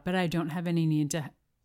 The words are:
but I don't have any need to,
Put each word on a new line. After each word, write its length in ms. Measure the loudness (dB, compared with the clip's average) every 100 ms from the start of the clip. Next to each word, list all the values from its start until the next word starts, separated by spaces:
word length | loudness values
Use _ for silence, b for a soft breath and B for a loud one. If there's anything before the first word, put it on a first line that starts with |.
but 120 | -2 0
I 120 | 0
don't 220 | 0 -2
have 160 | -4 0
any 200 | 2 2
need 260 | 2 0
to, 180 | -2 -6 -12 _ _